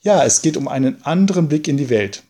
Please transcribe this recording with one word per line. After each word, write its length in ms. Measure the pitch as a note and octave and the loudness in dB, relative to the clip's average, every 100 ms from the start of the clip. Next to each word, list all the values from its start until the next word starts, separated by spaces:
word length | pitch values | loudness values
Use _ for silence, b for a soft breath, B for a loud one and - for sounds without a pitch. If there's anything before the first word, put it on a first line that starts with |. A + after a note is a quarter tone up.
Ja, 220 | G3+ G3 | 2 2
es 180 | B2+ - | 4 2
geht 140 | D#3 D3+ | 0 -4
um 120 | C#3 | -6
einen 360 | C3 C3 - | -2 -2 -2
anderen 460 | - E3+ G3 F3+ D#3+ | -4 0 2 2 0
Blick 180 | D3+ D3+ | -2 -2
in 100 | C#3+ | -4
die 120 | C#3 | 0
Welt, 340 | A2+ G2 - _ | 0 0 -6 _